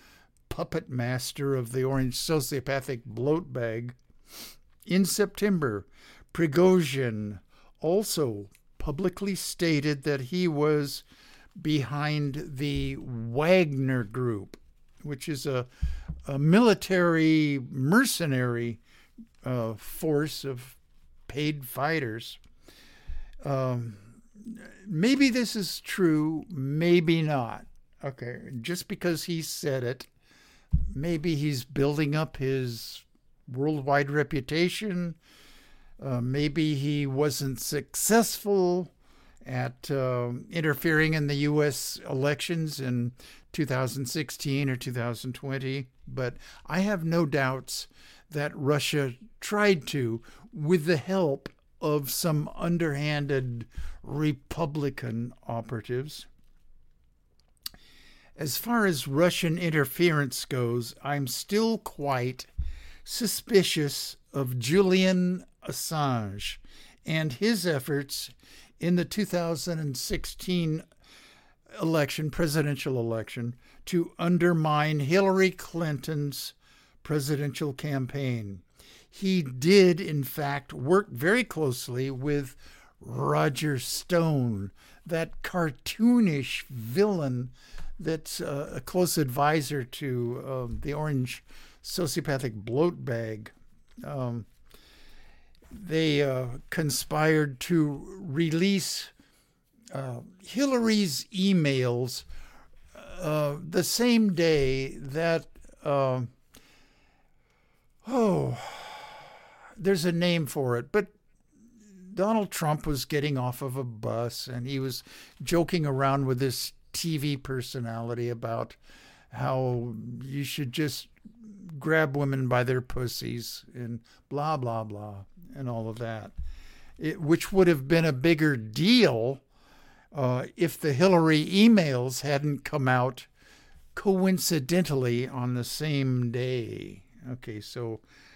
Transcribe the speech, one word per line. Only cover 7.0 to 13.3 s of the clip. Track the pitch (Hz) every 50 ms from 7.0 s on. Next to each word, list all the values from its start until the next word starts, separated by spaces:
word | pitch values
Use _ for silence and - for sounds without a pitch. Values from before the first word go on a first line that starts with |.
| 131 120 110 107 107 104 101 92 _ _ _ - - - - -
also | - 160 180 214 208 - - 170 147 120 107 101 101 101 _ _ _ _ _
publicly | - - 156 135 156 190 180 180 - 202 202 185
stated | - - - - - 175 165 156 147 143 151 147 139 -
that | 156 143 135
he | 127 123 185 180 180
was | 170 151 143 151 156 151 147 143 139 - - - _ - - - - - - - _ - 202
behind | 147 151 151 147 123 - 147 147 147 151 151 147 147 143 131 151 - - 139
the | 127 147 143 139 139 135 135 135 -
Wagner | - 127 123 113 113 117